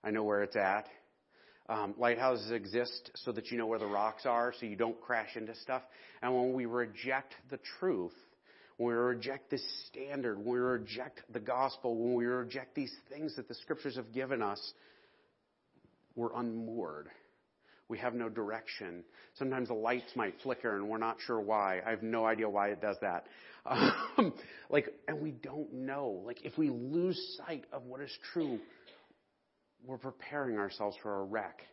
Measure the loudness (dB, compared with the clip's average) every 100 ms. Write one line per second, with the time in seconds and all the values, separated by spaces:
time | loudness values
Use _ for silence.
0 | 0 2 4 4 2 4 4 4 0 -18
1 | _ _ _ _ -20 -20 -4 -2 -2 2
2 | 4 6 4 4 0 -2 0 0 0 -4
3 | -12 -8 -4 -4 -2 -2 0 0 2 2
4 | 2 2 2 2 2 -2 -6 0 0 -2
5 | 0 0 0 -6 -8 -10 -4 -4 -4 -20
6 | -20 -4 2 4 4 2 2 0 0 -2
7 | -2 -2 -2 -18 -12 -10 -10 -2 0 2
8 | -2 -6 -20 _ _ -20 -20 0 2 6
9 | 4 2 -2 -4 -2 -2 -2 -8 -12 -10
10 | -6 -2 0 0 0 2 4 2 -2 -6
11 | -8 -10 -10 -6 0 4 4 4 0 2
12 | 4 4 4 2 0 -6 -6 -4 -4 -6
13 | -14 -6 -4 -4 -8 -12 -6 -4 -2 -4
14 | -4 -4 0 2 0 -2 -8 -12 -20 -20
15 | _ _ _ _ _ _ _ _ -20 _
16 | _ -2 -2 0 -2 -2 -4 -4 -4 -6
17 | -12 -18 _ _ _ _ _ -20 _ -2
18 | -2 -2 -2 -2 -4 -4 -6 -8 -8 -10
19 | -14 -20 -20 -4 -2 0 0 0 2 0
20 | -2 -2 -2 -2 -4 0 0 0 0 0
21 | -2 -2 -2 0 4 4 4 2 0 -2
22 | 0 4 4 4 2 4 2 2 0 0
23 | 0 -2 -4 -20 -20 -12 -2 4 6 4
24 | 2 4 4 2 -14 -18 2 2 2 -6
25 | -6 -4 -4 -6 -8 -6 -6 -6 -4 -2
26 | -2 -4 -6 -8 -6 2 2 2 0 2
27 | 2 0 -4 -8 -8 -8 -6 -10 -8 -10
28 | -10 -10 -4 0 2 0 -4 -20 -20 -20
29 | -20 _ _ _ _ _ _ _ -10 -8
30 | -8 -8 -4 0 2 2 0 0 -2 -2
31 | -4 -2 0 -2 -4 -10 -20